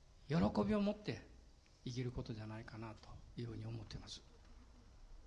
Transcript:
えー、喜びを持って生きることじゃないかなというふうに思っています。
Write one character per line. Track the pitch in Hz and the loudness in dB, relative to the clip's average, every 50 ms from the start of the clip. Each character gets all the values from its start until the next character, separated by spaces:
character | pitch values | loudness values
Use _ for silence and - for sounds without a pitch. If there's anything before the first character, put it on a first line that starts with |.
| - - - - - - | -20 -20 -20 -8 0 4
え | 143 | 6
ー、 | 170 190 208 | 8 8 8
喜 | - 214 202 | 8 6 6
び | 202 214 | 8 6
を | 208 | 6
持 | 202 202 208 | 6 6 4
っ | |
て | - - - 113 - - - - - - - - - - - - - - | 2 2 -2 -2 -2 -4 -12 -16 -18 -18 -20 -20 -20 -20 -20 -14 -8 -6
生 | 131 | -2
き | 117 131 123 | 0 0 0
る | 123 | 0
こ | 123 131 123 | 0 -2 -2
と | - 117 | -2 -4
じ | 107 | -4
ゃ | 107 | -4
な | 107 110 110 | -4 -6 -6
い | 113 | -6
か | - - | -8 -6
な | 110 113 110 104 - - - - - - - - | -6 -6 -6 -8 -8 -10 -12 -12 -12 -12 -10 -6
と | 123 | -4
い | 120 | -4
う | |
ふ | 117 110 | -4 -4
う | |
に | 104 107 | -4 -4
思 | 117 117 110 | -4 -4 -4
っ | 104 | -6
て | - - | -6 -8
い | - | -8
ま | - | -6
す。 | - - - - - - - - - - - - - - - - - - - - - - - - | -8 -10 -10 -12 -14 -18 -18 -16 -16 -16 -16 -16 -16 -18 -18 -18 -16 -16 -16 -14 -12 -12 -12 -12